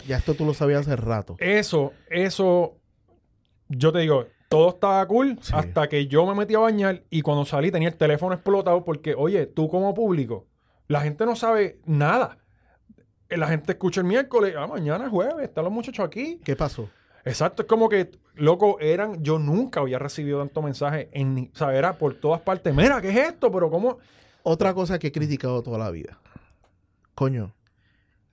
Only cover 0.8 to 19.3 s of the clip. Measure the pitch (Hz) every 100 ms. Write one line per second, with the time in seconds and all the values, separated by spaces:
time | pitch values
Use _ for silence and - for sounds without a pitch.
0.8 | 143 120 113 110 95 87 175 208 208 160
1.8 | 139 - _ 170 190 - 185 175 165 -
2.8 | _ _ _ _ _ _ _ _ - 131
3.8 | 156 170 160 139 113 _ _ 156 170 175
4.8 | 202 190 185 226 269 233 - 151 87 156
5.8 | 147 147 139 147 185 202 208 214 226 208
6.8 | 196 180 - 160 147 147 143 143 170 175
7.8 | 165 165 151 147 180 180 196 196 190 175
8.8 | 175 147 160 123 160 196 139 - 156 180
9.8 | 196 214 220 165 117 101 - _ _ _
10.8 | - 143 151 147 226 226 226 220 196 -
11.8 | 160 147 147 233 208 - _ _ _ _
12.8 | _ - _ _ _ 170 151 156 170 180
13.8 | 185 196 180 240 269 240 196 151 156 -
14.8 | 147 175 262 190 240 320 269 - 175 226
15.8 | 233 226 175 214 302 339 - 135 151 -
16.8 | 104 - _ _ 131 117 170 - - 226
17.8 | 220 202 175 - _ - 151 175 208 190
18.8 | 156 175 214 175 147